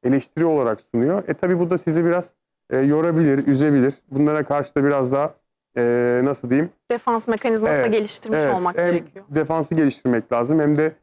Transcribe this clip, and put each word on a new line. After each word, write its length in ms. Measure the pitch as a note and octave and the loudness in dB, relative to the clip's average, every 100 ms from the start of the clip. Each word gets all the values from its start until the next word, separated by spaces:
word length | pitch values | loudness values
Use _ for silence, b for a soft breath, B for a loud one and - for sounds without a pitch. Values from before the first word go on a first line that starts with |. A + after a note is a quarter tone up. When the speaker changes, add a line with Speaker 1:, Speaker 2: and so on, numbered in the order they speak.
Speaker 1:
eleştiri 420 | B2 C3+ - - E3 | 0 -2 -2 -4 0
olarak 360 | D3+ B2 G#2+ | 0 0 -4
sunuyor. 420 | _ A#2 B2+ F#3+ F#3+ | _ -2 0 -2 -4
E, 60 | |
tabii 260 | D#3 F#3 F3+ | -6 -2 0
bu 100 | F3 | 0
da 80 | F3 | -2
sizi 280 | F3 D#3+ E3+ | -2 0 0
biraz, 280 | F3 F3 _ _ _ _ | -2 -4 _ _ _ _
e, 80 | C3 | -2
yorabilir, 720 | C3+ D3 E3+ D#3+ D#3+ C#3 C#3 | 2 2 0 2 2 2 2
üzebilir. 460 | C3+ D3+ C#3+ C3 C#3+ _ | 2 4 4 2 -2 _
Bunlara 320 | C3+ D3 D3+ | -2 0 0
karşı 320 | C#3+ C#3+ C#3+ - | -2 -2 -2 0
da 80 | |
biraz 280 | C#3+ C#3+ B2+ | 0 2 0
daha, 220 | C#3 D3+ - _ _ _ - | 0 -2 -6 _ _ _ -2
e, 440 | A#2+ A#2+ A#2+ B2 | 0 2 2 2
nasıl 260 | C3 C#3 A#2+ | 0 -2 -2
diyeyim? 200 | C3+ E3+ _ _ | 0 0 _ _
Speaker 2:
Defans 360 | A#3+ - A#3 A3 | -6 -2 -2 -2
mekanizması 500 | A3 B3 A3+ G#3+ D4+ | -4 -2 0 0 0
da 40 | |
Speaker 1:
Evet, 100 | A#3+ | 0
Speaker 2:
geliştirmiş 480 | G#3+ G#3 - A3+ D#3 | 0 -2 -6 -4 -2
Speaker 1:
evet. 120 | D3 F3+ | 0 0
Speaker 2:
olmak 220 | F3+ E3+ | -2 -2
Speaker 1:
Hem 80 | F3 | 0
Speaker 2:
gerekiyor. 340 | F3 D#3+ - - | 0 -4 -20 -6
Speaker 1:
defansı 460 | C#3+ D3+ E3 D3+ E3 | -4 -2 -2 -2 2
geliştirmek 560 | D3 B2+ C3 A#2+ - | 0 0 0 -2 0
lazım 260 | A#2+ A#2+ D#3 | -2 0 2
hem 180 | D3 D3+ | 2 2
de 140 | D#3 D#3 | 0 -4